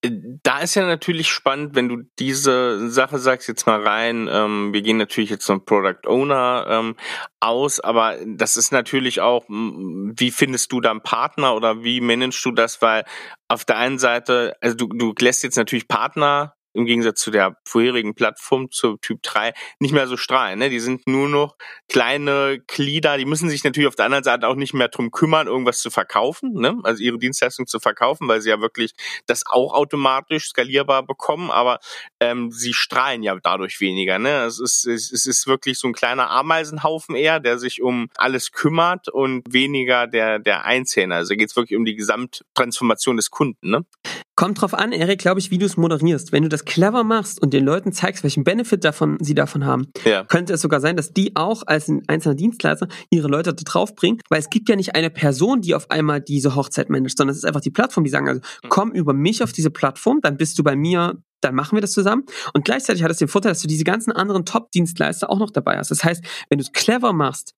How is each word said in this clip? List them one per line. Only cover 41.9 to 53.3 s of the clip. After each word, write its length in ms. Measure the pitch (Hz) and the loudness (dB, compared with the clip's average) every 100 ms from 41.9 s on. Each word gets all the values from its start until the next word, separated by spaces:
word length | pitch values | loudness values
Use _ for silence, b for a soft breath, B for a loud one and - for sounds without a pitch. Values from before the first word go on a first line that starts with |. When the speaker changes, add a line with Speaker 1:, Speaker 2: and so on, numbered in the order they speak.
| 107 | -2
Speaker 1:
Gesamttransformation 1200 | 104 110 123 - _ - 123 - 120 110 - 117 | -2 -2 -2 -12 _ -2 -2 0 0 2 0 0
des 140 | - | -2
Kunden, 400 | - 143 104 - | 0 -2 -2 -2
ne? 140 | 117 175 _ B B - - | -2 -2 _ B B -4 0
Speaker 2:
Kommt 260 | 175 208 | 0 2
drauf 140 | 196 - | 0 0
an, 160 | 220 | 0
Erik, 300 | 202 170 196 | 0 0 2
glaub 180 | 175 190 | 2 0
ich, 100 | 185 | 0
wie 80 | 180 | 0
du's 200 | 196 - | 0 2
moderierst. 540 | 170 156 160 151 - | 2 4 4 2 2
Wenn 120 | 147 | 2
du 60 | 156 | 2
das 160 | 151 - | 0 -2
clever 380 | - 190 240 | 2 4 4
machst 380 | 220 226 196 - | 2 0 -2 -2
und 120 | 143 139 | 2 4
den 100 | 139 | 4
Leuten 260 | 170 196 | 2 0
zeigst, 320 | - 170 - | -2 -2 0
welchen 200 | 143 147 | -2 0
Benefit 400 | 131 214 233 196 | 0 0 0 2
davon, 340 | 165 147 156 147 | 2 2 0 0
sie 140 | 151 | 0
davon 320 | 147 143 151 139 | 0 0 0 0
haben, 220 | 127 135 - - | 0 -2 0 2
Speaker 1:
Ja. 200 | 101 98 | 2 2
Speaker 2:
könnte 280 | 170 180 | 0 2
es 80 | 170 | -2
sogar 180 | 160 143 | 2 2
sein, 160 | 147 175 | 2 0
dass 160 | 147 | 0
die 240 | - 190 - | 0 0 0
auch 280 | 170 220 - | -2 -4 0
als 220 | 156 151 | 0 2
ein 160 | 151 - | -2 0
einzelner 280 | 160 165 139 | 0 2 2
Dienstleister 520 | 202 226 156 151 175 B B | 0 2 0 0 -4 B B
ihre 200 | 175 | 2
Leute 260 | 147 | 2